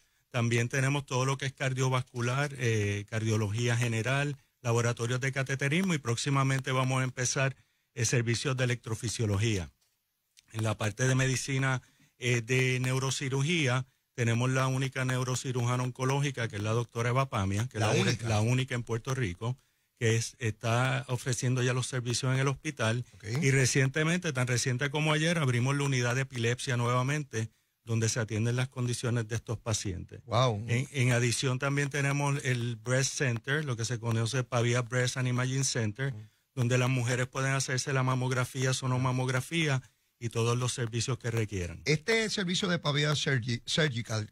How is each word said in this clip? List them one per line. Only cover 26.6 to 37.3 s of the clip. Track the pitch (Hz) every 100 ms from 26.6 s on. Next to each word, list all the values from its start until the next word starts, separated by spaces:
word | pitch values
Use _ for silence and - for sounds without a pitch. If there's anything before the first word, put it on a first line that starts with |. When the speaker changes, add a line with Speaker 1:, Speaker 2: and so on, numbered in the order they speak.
| - 120
Speaker 1:
nuevamente, | 120 127 131 151 139 110 110 _ _ _
donde | - 113 110
se | 123
atienden | 107 107 117
las | 123 131
condiciones | 127 123 120 120 120 110
de |
estos | 113 - 107
pacientes. | 117 104 104 87 87 101 -
Speaker 2:
Wow. | 110 127 101 113
Speaker 1:
En, | 120 135
en | 143 123
adición, | 120 120 - 135 127
también | 139 139 143
tenemos | 143 139 143 143 139
el | 135 123 120 113
Breast | 117 127 131
Center, | - 131 113 135 147
lo | 147 113
que |
se | 113 117
conoce | 117 113 113 131
Pavia | 120 120 120 120
Breast | 113 127 127 135
and | 127
Imaging | 123 131 135
Center, | 135 127 110 104 139
Speaker 2:
Mm. | 107 107 _ _
Speaker 1:
donde | 131 120 127
las | 123
mujeres | 131 120 123
pueden | 127